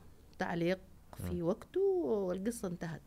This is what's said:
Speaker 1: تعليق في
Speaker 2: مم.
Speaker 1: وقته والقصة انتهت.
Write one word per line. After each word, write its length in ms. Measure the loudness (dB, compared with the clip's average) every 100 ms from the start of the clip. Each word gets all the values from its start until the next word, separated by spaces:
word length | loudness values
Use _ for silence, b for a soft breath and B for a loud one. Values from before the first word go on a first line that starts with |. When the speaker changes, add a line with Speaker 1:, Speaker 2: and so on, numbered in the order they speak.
| -14 -20 -16 -4
Speaker 1:
تعليق 400 | -2 2 2 2 -4 -20 -18 -6
في 260 | -4 0
Speaker 2:
مم. 60 | 0
Speaker 1:
وقته 320 | 0 -2 2 4 4
والقصة 640 | 2 0 0 0 -2 -2 -4
انتهت. 340 | -4 -6 -8